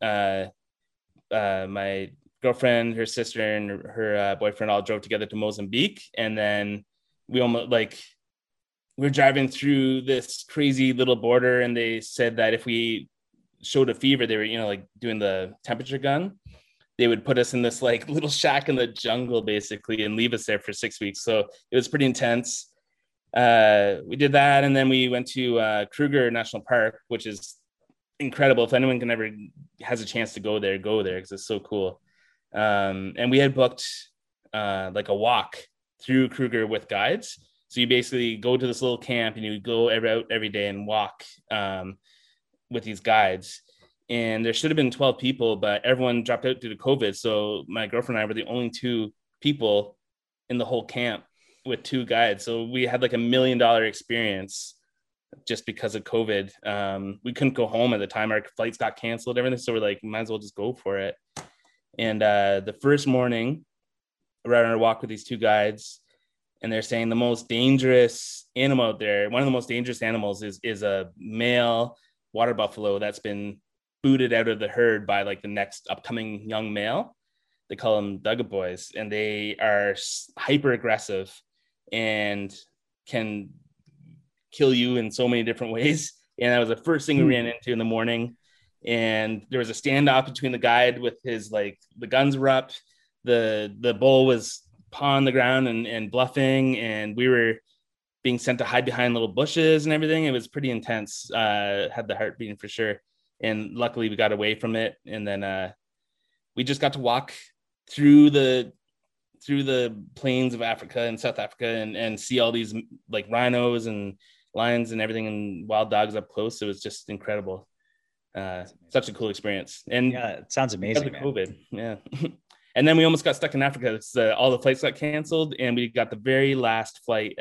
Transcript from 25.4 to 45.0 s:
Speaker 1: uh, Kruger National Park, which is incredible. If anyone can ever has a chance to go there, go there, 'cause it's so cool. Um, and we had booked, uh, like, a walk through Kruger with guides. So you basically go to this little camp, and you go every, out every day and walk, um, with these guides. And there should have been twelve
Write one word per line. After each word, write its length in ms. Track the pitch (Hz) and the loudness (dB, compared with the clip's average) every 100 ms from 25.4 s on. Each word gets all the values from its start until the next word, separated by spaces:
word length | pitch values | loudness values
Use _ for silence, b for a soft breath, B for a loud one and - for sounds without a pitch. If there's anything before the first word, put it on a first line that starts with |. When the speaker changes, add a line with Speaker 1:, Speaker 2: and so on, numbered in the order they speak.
| 123 117 | 0 2
Speaker 1:
uh, 260 | 110 107 104 | 2 0 -2
Kruger 440 | - 147 139 120 | -2 0 2 2
National 320 | 117 113 110 | 0 -4 -8
Park, 380 | - 123 110 - _ | 0 2 2 -2 _
which 180 | 113 110 | -8 -8
is 280 | 101 - - _ _ _ _ _ - | -12 -14 -20 _ _ _ _ _ -10
incredible. 440 | 139 131 139 120 | -8 2 6 6
If 100 | 117 | 4
anyone 260 | 127 131 123 | 4 4 2
can 120 | 120 | -2
ever 180 | 117 110 107 104 - - _ | -2 -4 -8 -18 -20 -20 _
has 200 | - 120 | -6 -6
a 40 | 107 | -4
chance 280 | 117 110 - | -4 -4 -6
to 40 | |
go 180 | 101 107 | -4 -2
there, 180 | 98 98 | -2 -2
go 240 | 101 110 | -2 0
there, 160 | 95 92 | 0 -4
'cause 120 | 92 | -8
it's 140 | 98 - | -14 -6
so 140 | 104 | -6
cool. 420 | - 107 95 - _ _ _ _ _ | -4 -4 -4 -6 _ _ _ _ _
Um, 600 | - 107 101 98 95 95 - | 0 2 2 0 -2 -6 -4
and 120 | 123 | 2
we 80 | 131 | 4
had 160 | 139 | 4
booked, 320 | 131 123 - - - - _ _ _ _ | 4 2 0 -10 -12 -18 _ _ _ _
uh, 360 | 107 104 95 95 | -6 -4 -4 -4
like, 160 | 101 104 | -6 -2
a 60 | 101 | 0
walk 420 | 110 113 - - - _ _ _ | 2 2 0 -10 -20 _ _ _
through 280 | - 131 127 | 0 2 2
Kruger 360 | - 127 117 110 | 0 -2 0 -2
with 220 | 107 - | -4 -4
guides. 500 | 101 110 208 - - _ _ _ | 0 0 0 -4 -18 _ _ _
So 120 | 123 | -2
you 40 | 123 | 2
basically 520 | 127 123 127 120 110 | 2 2 -2 -2 -2
go 200 | 117 127 | 0 0
to 80 | 127 | 0
this 160 | 120 | -2
little 160 | 123 120 | -2 -2
camp, 380 | - 120 113 110 | -4 -2 -2 -4
and 100 | 107 | -8
you 140 | 107 | -8
go 300 | 107 113 117 | -4 0 2
every, 200 | 113 113 | 2 0
out 220 | 113 110 | -2 -2
every 180 | 113 107 | -4 -4
day 180 | 101 101 | -4 -4
and 200 | 101 104 | -4 -4
walk, 360 | 107 98 - - - _ | -2 -2 -6 -20 -20 _
um, 480 | 110 98 95 92 95 b b b b _ _ _ | -4 -4 -6 -8 -14 b b b b _ _ _
with 120 | 117 | -10
these 180 | 110 101 | -8 -6
guides. 600 | 117 110 101 92 87 - b b b _ - | 2 4 4 0 -8 -18 b b b _ -6
And 340 | 120 113 110 117 | -4 -2 -2 -2
there 80 | |
should 180 | 113 156 | -2 0
have 60 | 156 | 2
been 120 | 131 | 2
twelve 260 | 123 | 2